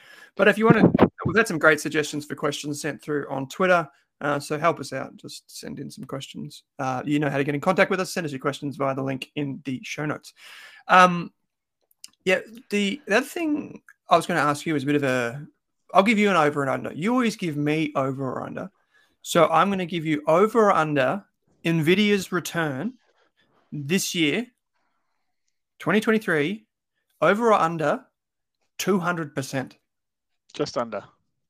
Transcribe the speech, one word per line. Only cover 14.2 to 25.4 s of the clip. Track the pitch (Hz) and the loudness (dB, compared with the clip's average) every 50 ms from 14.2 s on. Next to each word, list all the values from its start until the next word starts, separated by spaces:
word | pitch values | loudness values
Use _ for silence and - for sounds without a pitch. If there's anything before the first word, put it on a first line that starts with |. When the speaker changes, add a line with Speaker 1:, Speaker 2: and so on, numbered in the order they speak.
| 160 | 2
Speaker 1:
gonna | - 175 156 | 0 0 2
ask | 139 147 143 143 - | 2 2 0 -2 -2
you | 165 156 | -2 -2
is | 139 127 | -2 0
a | |
bit | 143 147 | 0 0
of | 143 139 | 0 2
a, | 131 127 127 120 117 123 147 156 - _ _ _ _ _ _ _ - - | 2 0 0 0 -2 -6 -8 -14 -16 _ _ _ _ _ _ _ 0 2
I'll | 185 196 | 4 4
give | 233 226 202 | 4 4 4
you | 208 202 | 4 4
an | 185 | 4
over | 165 151 147 143 143 139 | 4 4 2 2 0 0
and | 135 | 0
under. | 131 127 - 120 - | -2 -4 -4 -8 -8
You | 139 170 220 247 | -4 -2 0 0
always | 254 240 220 - | 0 0 0 -2
give | - 185 160 143 | -2 -4 -4 -2
me | 147 147 147 151 160 156 147 - | -2 -2 0 0 0 -2 -2 -2
over | 143 135 139 131 135 135 | -2 -2 -2 -4 -4 -6
or | 127 - - - | -6 -6 -6 -8
under. | - - - - 190 - _ _ _ _ _ _ _ _ _ - | -8 -10 -10 -12 -12 -14 _ _ _ _ _ _ _ _ _ -12
So | - - 175 160 - | -2 2 4 4 4
I'm | 160 160 180 202 | 4 4 2 2
gonna | 196 185 180 | 0 -2 -4
give | 156 156 170 151 | -4 -4 -4 -2
you | 160 151 147 - | -2 -2 -2 2
over | 160 160 175 208 214 254 226 214 202 | 2 4 4 4 4 4 4 4 6
or | 185 | 4
under | 170 156 156 147 139 127 131 175 208 - _ _ _ _ _ _ _ - | 4 2 2 2 2 2 0 0 -4 -6 _ _ _ _ _ _ _ -2
Nvidia's | 165 170 165 147 160 190 202 214 208 202 196 180 - 185 | 0 0 2 4 4 4 4 4 4 2 2 0 -4 -6
return | 170 151 - - 170 160 151 131 131 175 247 - _ _ _ _ _ _ _ _ _ _ _ _ _ _ _ - | -6 -6 -4 -4 -4 -2 -2 -4 -4 -6 -8 -10 _ _ _ _ _ _ _ _ _ _ _ _ _ _ _ -12
this | 151 139 139 180 196 - - - | -10 -4 -2 0 0 0 -2 -2
year, | 175 156 143 151 214 240 - _ _ _ _ _ _ _ _ _ _ _ _ _ _ _ _ _ _ | 0 0 0 0 -2 -4 -8 _ _ _ _ _ _ _ _ _ _ _ _ _ _ _ _ _ _